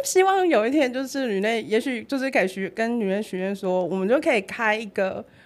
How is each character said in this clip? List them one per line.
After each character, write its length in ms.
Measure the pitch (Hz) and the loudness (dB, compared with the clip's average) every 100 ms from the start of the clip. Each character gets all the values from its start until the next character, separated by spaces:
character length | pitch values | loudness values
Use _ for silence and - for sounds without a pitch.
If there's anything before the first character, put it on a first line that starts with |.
希 200 | 539 370 | 4 4
望 240 | 381 381 359 | 4 4 4
有 180 | 233 226 | 4 4
一 60 | |
天 200 | 302 254 | 2 2
就 140 | 254 269 | 0 -4
是 220 | 277 254 | -4 -2
女 120 | 196 | 0
内， 220 | 214 226 | 0 -2
也 180 | 170 220 | 0 0
许 240 | 262 233 - | 0 -4 -4
就 120 | 269 | -2
是 140 | 262 | 0
可 120 | 254 | 2
以 40 | 180 | 0
许， 200 | 190 190 | -2 -8
跟 300 | - 226 240 | -4 -2 0
女 60 | 196 | 0
内 160 | 196 | -2
许 160 | 214 185 | -4 -4
愿 180 | 190 196 | -4 -4
说， 300 | 190 180 180 | -2 0 0
我 100 | 190 | -2
们 120 | 190 | 2
就 120 | 285 | 2
可 160 | 311 233 | 2 0
以 60 | |
开 340 | 196 - 220 214 | -2 -2 0 0
一 120 | 220 | -4
个 360 | 208 190 - - - | -4 -4 -4 -14 -20